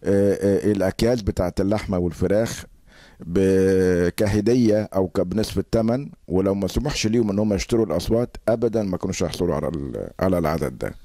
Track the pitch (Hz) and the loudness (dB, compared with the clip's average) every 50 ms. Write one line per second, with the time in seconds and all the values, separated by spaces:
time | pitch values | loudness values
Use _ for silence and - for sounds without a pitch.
0 | - 98 101 98 101 101 95 - - 101 101 92 - 98 107 98 92 95 92 - | 0 2 2 4 4 4 2 2 2 2 2 2 2 2 0 2 0 -2 0 0
1 | - 113 123 123 101 95 95 - 92 87 - - 98 98 107 107 - - 101 90 | 2 2 2 0 0 -4 -2 -2 -2 -4 -2 -2 0 0 0 -2 -2 -2 -2 -2
2 | 90 90 80 - 92 90 95 107 117 113 - - - - - - _ - - - | -2 -2 -2 -2 -2 0 2 0 0 -2 -4 -10 -14 -18 -20 -20 _ -20 -20 -20
3 | - - - _ - 85 85 98 95 95 95 95 95 95 95 92 92 92 90 87 | -20 -20 -20 _ -12 -4 0 2 4 4 4 4 4 4 4 4 4 2 2 2
4 | 87 87 - - 110 101 101 107 101 110 120 131 120 110 104 107 107 - - 95 | 2 0 0 0 0 0 2 2 2 2 2 4 4 4 4 2 0 -2 -2 -2
5 | 95 87 - - 90 90 92 107 107 - - 101 92 _ - 113 113 110 117 131 | -2 0 0 -2 -2 -2 0 -2 -2 -2 -2 -6 -6 _ 0 0 0 2 -2 -2
6 | 143 160 - _ _ - 78 92 95 98 98 98 98 92 - - 117 147 143 - | -4 -10 -16 _ _ -2 0 0 2 2 0 0 -2 -2 -4 -4 -4 -4 -4 -2
7 | - 110 107 123 117 107 98 101 107 110 104 95 - - - 113 113 98 76 87 | -2 0 2 2 2 2 0 0 0 0 0 -2 -2 -2 0 0 0 0 0 -4
8 | - - 110 117 123 120 _ - _ - 110 120 113 117 104 113 107 98 90 85 | -2 0 0 0 0 -2 _ -8 _ -2 0 0 0 0 0 0 -2 -2 -4 -4
9 | - 85 92 - 95 82 76 - 92 85 78 76 73 69 76 78 69 67 58 52 | -4 -6 -4 -2 -4 -4 -2 -2 -2 0 0 -2 -2 -4 -4 -6 -6 -6 -8 -8
10 | 50 50 - _ - 95 92 87 85 76 78 82 76 67 64 53 55 52 50 - | -10 -10 -6 _ 0 0 0 2 0 0 -2 -2 -4 -4 -6 -6 -8 -8 -8 -10
11 | - | -18